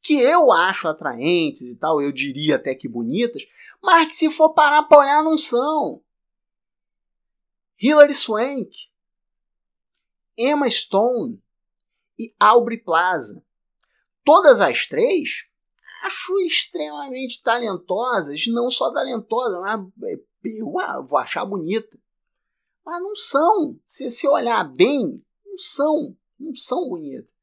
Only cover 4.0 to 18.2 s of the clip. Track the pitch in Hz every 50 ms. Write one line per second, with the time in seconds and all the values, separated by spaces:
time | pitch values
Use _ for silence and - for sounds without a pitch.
4 | 320 311 - - 320 311 311 - 311 311 311 - 302 285 294 302 302 294 311 294
5 | 277 277 285 302 311 320 320 302 - - 240 240 262 294 311 311 240 156 - -
6 | _ _ _ _ _ _ _ _ _ _ _ _ _ _ _ _ _ _ _ _
7 | _ _ _ _ _ _ _ _ _ _ _ _ _ _ _ _ 196 262 302 302
8 | 294 294 285 - - - 214 208 233 277 285 262 202 - - - - _ _ _
9 | _ _ _ _ _ _ _ _ _ _ _ _ _ _ _ _ _ _ _ _
10 | _ _ _ _ _ _ _ - 233 269 302 285 285 247 - - - - - 196
11 | 220 240 254 233 160 123 - - _ _ _ _ _ _ _ _ _ _ _ _
12 | _ _ _ - 226 220 _ _ 196 214 226 254 214 214 226 233 _ - 160 165
13 | 180 180 180 156 123 107 104 - _ _ _ _ _ _ _ _ _ _ _ _
14 | _ _ _ _ _ - 311 381 381 302 247 202 196 143 120 - - - - 139
15 | 202 269 403 339 240 - - - - _ _ _ _ _ _ _ _ - - -
16 | - 392 - - - 370 370 403 370 330 - - - - - 339 302 302 302 294
17 | 285 277 254 254 262 247 233 - _ - 226 247 240 214 190 170 - - 185 202
18 | 240 254 247 202